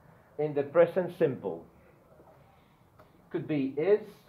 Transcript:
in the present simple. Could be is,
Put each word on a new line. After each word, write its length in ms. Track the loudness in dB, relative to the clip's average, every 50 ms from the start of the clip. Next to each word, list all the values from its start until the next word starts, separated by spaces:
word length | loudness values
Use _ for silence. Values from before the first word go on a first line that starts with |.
| -20 -20 -20 -20 -20 _ -8 -6
in 160 | -4 -2 -2
the 80 | -2
present 540 | -2 2 4 6 6 6 4 0 -2 -2 -2 0
simple. 460 | 0 0 0 -2 -6 -8 -8 -10 -12 -18 -20 -20 -20 -20 -20 -20 _ -20 -20 -20 -20 -20 -20 -20 -20 _ _ _ _ _ _ _ _ _ _ -20 -20 _ _ -20 -14 -10
Could 160 | -8 -8 -4
be 280 | -4 -2 -2 -2 -2 -2
is, 240 | 0 2 2 2 2 0 -4 -20 -20 -20